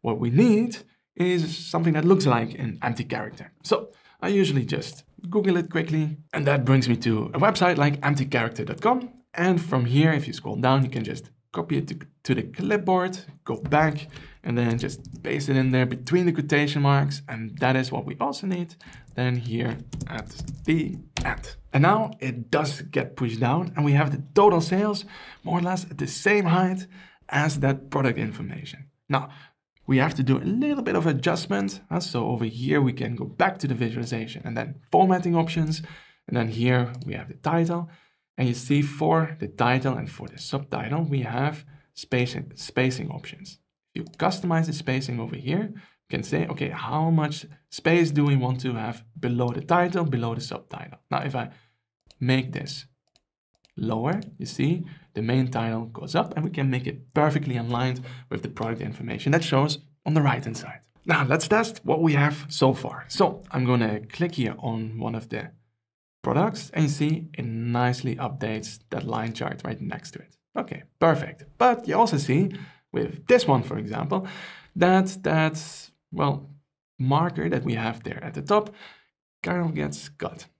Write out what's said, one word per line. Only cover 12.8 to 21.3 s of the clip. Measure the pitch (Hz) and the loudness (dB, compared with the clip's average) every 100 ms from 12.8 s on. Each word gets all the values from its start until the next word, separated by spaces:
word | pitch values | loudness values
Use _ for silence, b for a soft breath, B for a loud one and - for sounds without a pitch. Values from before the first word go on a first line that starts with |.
| 175 185 180 185 - - | 2 2 0 -6 -16 -18
go | - 117 | -8 -6
back, | 139 147 156 147 - B B B | 2 4 4 0 -10 B B B
and | - 120 | -4 0
then | 120 117 | 2 0
just | - - - - | -2 -8 -14 -10
paste | - 143 143 | -4 -4 0
it | 135 | 2
in | 131 | 4
there | 127 127 | 4 2
between | 123 127 175 175 | -2 0 2 4
the | |
quotation | 165 147 147 147 147 | 0 2 2 2 4
marks, | 139 139 139 - - | 6 6 4 -2 -8
and | 117 110 - | -8 -8 0
that | 127 131 | 2 2
is | 127 | 0
what | 123 139 | -4 -6
we | 147 | -4
also | - - 196 | -4 -2 -4
need. | 180 170 - B B B - | -4 -4 -10 B B B -2
Then | 127 123 | 0 0
here | 117 113 120 113 - - - | -2 -2 -2 -4 -8 -10 -8
at | 113 107 - - - - | -8 -10 -12 -12 -6 0
the | 165 151 - - - | 0 0 -6 -10 -4
end. | - | -4